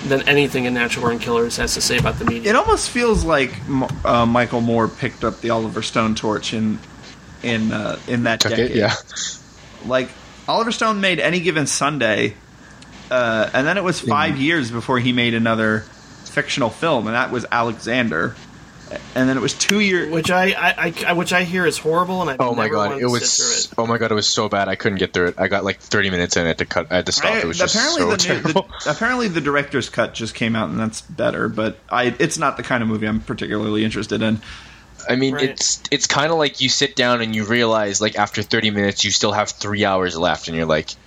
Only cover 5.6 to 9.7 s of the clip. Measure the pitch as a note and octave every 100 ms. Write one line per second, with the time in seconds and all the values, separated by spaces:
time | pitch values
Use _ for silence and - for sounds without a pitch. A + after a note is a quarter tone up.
5.6 | A2 F#2+ A2 B2 A2 G#2+ A2 G#2 - A2+
6.6 | A2 G#2+ - - - - - - A#2+ A2+
7.6 | A2 A2+ G#2+ - - A#2+ A#2 A2 G#2+ A2+
8.6 | A#2+ A#2+ G#2 - - - - - - -
9.6 | -